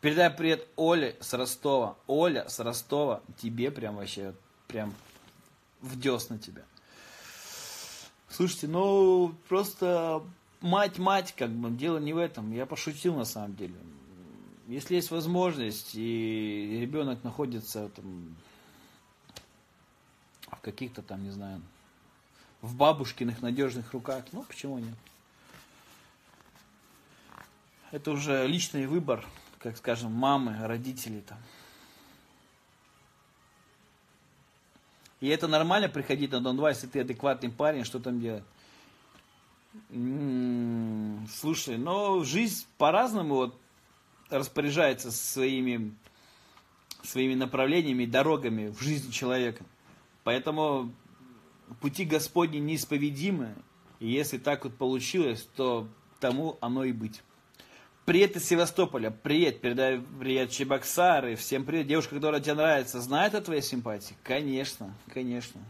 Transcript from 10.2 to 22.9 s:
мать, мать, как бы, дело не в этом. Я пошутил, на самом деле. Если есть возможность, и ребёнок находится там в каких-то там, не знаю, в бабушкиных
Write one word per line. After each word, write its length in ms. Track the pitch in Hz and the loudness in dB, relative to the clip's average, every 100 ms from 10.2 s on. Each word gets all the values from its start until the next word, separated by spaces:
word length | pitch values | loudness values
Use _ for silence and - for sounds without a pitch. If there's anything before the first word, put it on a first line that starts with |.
| 165 - _ _ | -4 -20 _ _
мать, 400 | 175 190 202 - | 2 4 4 2
мать, 340 | 185 196 180 - | 2 4 0 -4
как 140 | 120 | -4
бы, 180 | 113 117 | -2 -4
дело 280 | 117 151 160 | -2 0 0
не 140 | 151 | 0
в 60 | 165 | 0
этом. 340 | 170 165 107 | -2 -4 -8
Я 140 | 113 131 | -6 -6
пошутил, 500 | 151 - 147 180 156 | -6 -8 -2 0 0
на 100 | 117 | -4
самом 300 | 110 104 98 | -6 -8 -8
деле. 200 | 92 87 85 73 - 92 87 - - - - | -10 -12 -18 -20 -20 -20 -20 -20 -20 -20 -10
Если 280 | 127 - 180 | -10 0 0
есть 140 | 165 | 0
возможность, 840 | 165 160 175 180 151 110 104 - 110 | -4 0 2 2 2 -4 -6 -10 -6
и 840 | 113 113 113 110 107 104 104 113 | -2 -2 -2 -2 -4 -4 -4 -4
ребёнок 420 | 120 151 139 120 | -2 -2 -2 -4
находится 640 | 120 117 139 117 110 110 104 | -8 -6 -6 -6 -8 -8 -8
там 460 | - 98 90 82 80 - - - - - _ _ _ _ - - _ _ _ _ _ _ _ _ _ - | -12 -14 -14 -14 -18 -20 -20 -20 -20 -20 _ _ _ _ -20 -20 _ _ _ _ _ _ _ _ _ -20
в 80 | - | -14
каких-то 400 | - 104 127 117 | -12 -10 -10 -10
там, 220 | 95 98 | -12 -10
не 80 | 98 | -10
знаю, 300 | 98 101 92 85 _ _ _ _ _ _ _ - _ | -10 -10 -12 -14 _ _ _ _ _ _ _ -20 _
в 140 | 113 123 | -10 4
бабушкиных 680 | 143 | 6